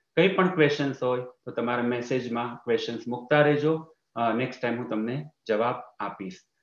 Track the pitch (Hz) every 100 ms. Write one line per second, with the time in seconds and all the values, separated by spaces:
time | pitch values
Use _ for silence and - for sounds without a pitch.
0 | _ - 190 185 180 156 147 143 139 131
1 | 123 123 123 - 127 120 120 123 120 120
2 | 120 131 117 117 120 - 120 113 - 117
3 | 120 120 - 147 147 143 151 160 160 _
4 | _ 117 117 113 127 - 120 117 120 110
5 | 113 139 151 _ - 107 117 123 - -
6 | 101 - 95 - _ _